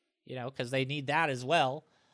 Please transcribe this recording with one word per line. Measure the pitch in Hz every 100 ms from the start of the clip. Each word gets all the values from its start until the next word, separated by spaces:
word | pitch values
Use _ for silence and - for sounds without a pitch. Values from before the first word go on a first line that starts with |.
| _ _ -
you | 127
know, | 120
'cause | 127 123
they | 131 131
need | 147 135
that | 151 160
as | 127
well, | 127 165 131 147 - _ _